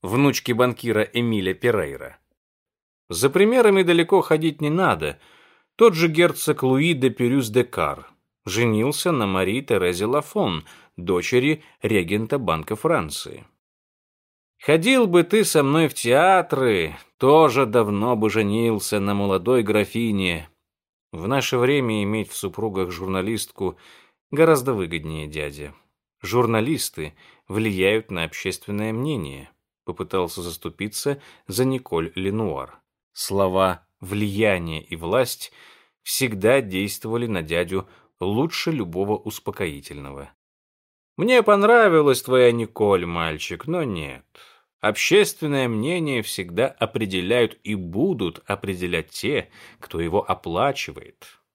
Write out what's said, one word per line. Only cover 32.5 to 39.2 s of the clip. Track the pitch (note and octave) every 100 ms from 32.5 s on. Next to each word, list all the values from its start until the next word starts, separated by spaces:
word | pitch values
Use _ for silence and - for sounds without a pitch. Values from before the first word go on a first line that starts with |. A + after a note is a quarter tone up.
| C#2 C2 - _ _ _
Слова | - - G2 F#2+ F#2 F#2+ E2+ _ _
«влияние» | F#2 G#2 G#2 G2 G#2+ F#2 E2+ D#2
и | D#2 E2
«власть» | E2+ A2+ B2 - - _ - - _ _
всегда | - - C3 G#2+ G#2+ C3+
действовали | A2 F#2 G2+ - A2 A#2 A#2+
на | G2
дядю | D#2 E2 F2 F#2+ F#2 _ _ _
лучше | F2+ G#2+ E3 - -
любого | D#3 F2+ E2+ G2+
успокоительного. | G#2+